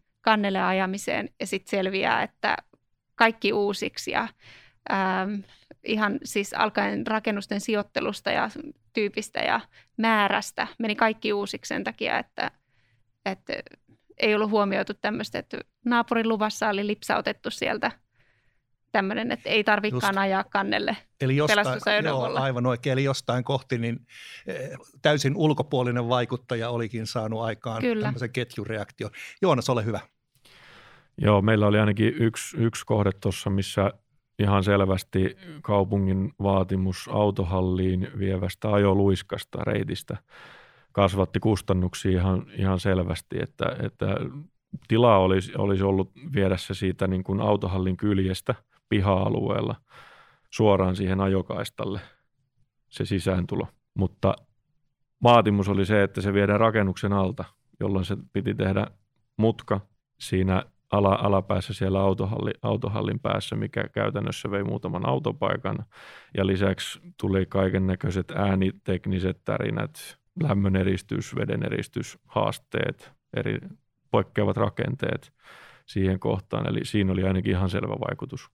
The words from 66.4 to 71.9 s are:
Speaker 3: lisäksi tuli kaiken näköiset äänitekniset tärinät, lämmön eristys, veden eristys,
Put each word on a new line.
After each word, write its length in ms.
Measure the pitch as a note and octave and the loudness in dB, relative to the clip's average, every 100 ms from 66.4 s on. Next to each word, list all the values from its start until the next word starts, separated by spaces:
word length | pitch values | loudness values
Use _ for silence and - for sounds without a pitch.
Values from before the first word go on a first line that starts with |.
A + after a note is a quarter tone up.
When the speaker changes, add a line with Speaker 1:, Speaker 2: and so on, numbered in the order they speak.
| F#2+ | 0
Speaker 3:
lisäksi 520 | F#2+ G2 F#2+ - - F3 - | 2 0 -2 -8 -14 -18 -8
tuli 240 | G2 F#2+ F#2 | -2 0 0
kaiken 420 | G2 F#2+ G2 F#2+ | 0 0 2 0
näköiset 440 | F#2 - F#2+ - | -2 -2 -4 -4
äänitekniset 1080 | G2 G2 F#2+ F#2+ - - F2+ G2+ F#2+ F#2 - - | -2 0 2 0 -2 -4 -4 -2 -2 -2 -4 -4
tärinät, 720 | G#2 G#2+ G#2+ - - - - _ - | -4 -2 -4 -6 -10 -20 -20 _ -4
lämmön 320 | - G2+ G2 F#2+ | 0 2 4 2
eristys, 600 | F#2+ F#2 - G#2 - - | 2 0 -4 -6 -6 -6
veden 300 | G#2+ G#2+ - | -4 -2 -2
eristys, 520 | - - | -4 -6